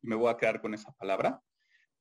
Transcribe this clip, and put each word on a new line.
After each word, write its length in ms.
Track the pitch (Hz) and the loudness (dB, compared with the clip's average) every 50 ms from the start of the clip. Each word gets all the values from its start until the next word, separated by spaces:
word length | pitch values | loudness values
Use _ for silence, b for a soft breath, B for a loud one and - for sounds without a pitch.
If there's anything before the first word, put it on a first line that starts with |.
| - | -6
y 40 | |
me 100 | 117 110 | -4 0
voy 140 | 110 120 117 | 2 2 2
a 60 | 113 | 2
quedar 240 | - 120 110 110 107 | 2 2 0 0 0
con 120 | - 107 107 | -4 -6 -6
esa 200 | 107 - - - | -8 -10 -16 -14
palabra, 500 | _ 95 95 95 95 - - 262 - _ _ _ _ _ _ _ _ _ _ _ _ | _ -4 -2 0 2 2 0 -2 -4 _ _ _ _ _ _ _ _ _ _ _ _